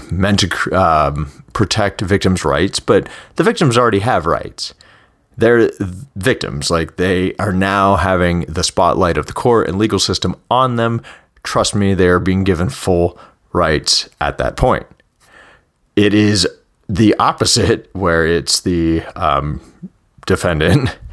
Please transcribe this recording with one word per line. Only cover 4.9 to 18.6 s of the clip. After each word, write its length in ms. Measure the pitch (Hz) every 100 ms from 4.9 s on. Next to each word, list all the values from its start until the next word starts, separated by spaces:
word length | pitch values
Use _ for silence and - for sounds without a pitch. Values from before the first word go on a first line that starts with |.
| _ _ _ _ -
They're 320 | 113 120 110 - 98 92 -
victims. 560 | 98 98 117 50 67 69
Like, 260 | 85 82 -
they 380 | 90 90 92 -
are 160 | 98
now 440 | 92 98 98 98 98
having 460 | 95 92 87 87
the 200 | 78 80
spotlight 560 | - - 87 62 87 76
of 80 | 76
the 60 |
court 360 | - 127 113 -
and 80 | 95
legal 220 | 110 98
system 380 | - 95 92 87 -
on 280 | 120 131 117
them. 260 | 117 117 - - _ _
Trust 320 | - 117 104
me, 180 | 104 98
they 140 | 95 90
are 140 | 90
being 240 | 90 95
given 240 | 95 82 92
full 500 | - - 87 85 - - _ _
rights 560 | 87 80 73 - - - -
at 180 | 73 -
that 180 | 64 -
point. 300 | 127 85 - _ _ _ _ - - _ _ _ _ -
It 180 | 104
is 340 | 104 104 104 - - _ _ -
the 280 | 104 107 -
opposite, 720 | 127 160 107 120 95 92 -
where 300 | 90 95 82
it's 360 | 80 85 67 -